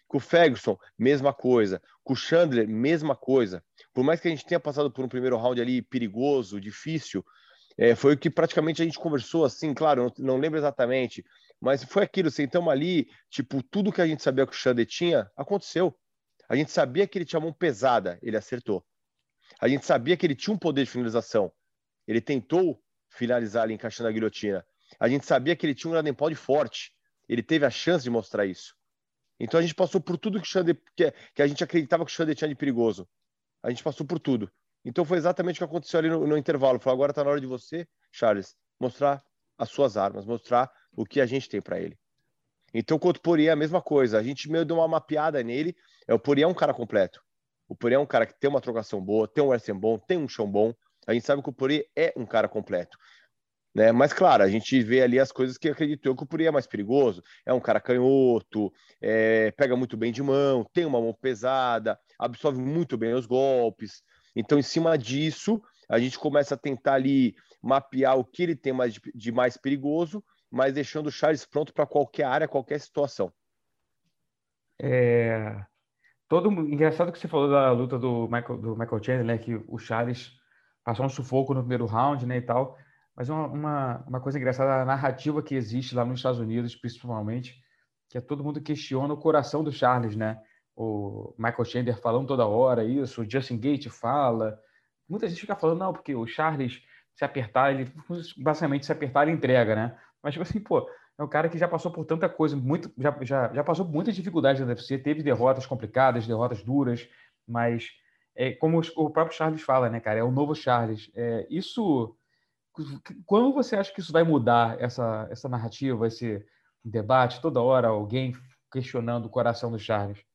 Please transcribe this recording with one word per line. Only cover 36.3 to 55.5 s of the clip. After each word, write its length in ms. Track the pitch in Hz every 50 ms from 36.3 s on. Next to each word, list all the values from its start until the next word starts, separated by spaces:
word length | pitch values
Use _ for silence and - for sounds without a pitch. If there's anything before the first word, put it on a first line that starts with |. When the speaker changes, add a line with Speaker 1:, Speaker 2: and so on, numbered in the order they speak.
| 151
Speaker 1:
intervalo. 440 | 151 131 - 156 135 135 135 127 120
Falou, 160 | - 135 127
"Agora 180 | 127 143 143 139
tá 100 | 151 143
na 60 | 143
hora 100 | 143 147
de 60 | 135
você, 420 | 131 127 120 - - 151 170 170 - _ _ _ _
Charles, 440 | _ - 120 113 104 101 92 - _ _ _ _ _ _
mostrar 440 | 127 123 - - 143 143 143 139 _ _ _ _ _ _ _ -
as 100 | 127 -
suas 260 | - - 143 123 101
armas, 300 | 107 95 98 101 101 98
mostrar 460 | 107 120 110 - - 120 120 131 131 _ _ _ _
o 140 | _ - 110
que 160 | - - 143
a 60 | 131
gente 200 | 113 131 135 -
tem 140 | - - 101
pra 180 | - - 90 87
ele." 160 | 85 82 - _ _ _ _ _ _ _ _ _ _ _ _ _ _ _ -
Então, 240 | 113 117 - 160
quanto 200 | 147 - 180 170
o 40 | -
Poirier, 320 | - 165 170 156 151 165 160
a 20 |
mesma 240 | 147 156 151 170 175
coisa. 380 | - - 151 139 131 113 110
A 60 | 107 107
gente 260 | 127 143 - - 151
meio 160 | 160 165 165
deu 120 | 147 165
uma 100 | 165 165
mapeada 560 | 160 165 156 - - 156 151 151 165 151 139 117
nele. 320 | 117 120 139 160 180 170 _ _ _ _ _ _
É, 80 | - 113
o 40 | 113
Poirier 280 | - 143 143 135 151
é 40 | 175
um 40 | 180
cara 180 | - 165 143 127
completo. 480 | - 120 - - 104 95 107 - - _ _ _ _ _ _ _ _ _
O 80 | _ -
Poirier 240 | - - 117 123 139
é 40 | 147
um 40 |
cara 180 | - - 120 113
que 140 | - - _
tem 100 | - 139
uma 100 | 143 127
trocação 400 | - 127 113 113 107 - - 98
boa, 280 | 92 101 104 110 110
tem 160 | 107 _ 151 143
um 60 | 139
wrestling 300 | 127 113 - - 101 92
bom, 200 | 101 110 113 110
tem 180 | - - 180
um 100 | 170 147
chão 220 | 127 - - 107 101
bom. 240 | 98 101 107 113 120 - _ _ _ _ _
A 80 | - 113
gente 120 | 117 -
sabe 180 | - 143 143 135
que 60 | 147
o 40 | 127
Poirier 320 | - 135 135 151 151 147 - _
é 180 | 147 165 165 -
um 100 | 127 120
cara 220 | - - 110 107
completo, 500 | 101 - 110 101 - 95 87 87 - - _ _ _ _ _ _ _ _ _ _ _ _ _ _ _ _
né? 160 | 107 107 113
Mas, 220 | 117 120 143 147 -
claro, 280 | - 190 170 135 107
a 60 | 98
gente 340 | 95 101 113 - - 131 131
vê 200 | 113 104 123 131
ali 180 | 127 123 120 131
as 140 | 135 - -
coisas 240 | - 131 127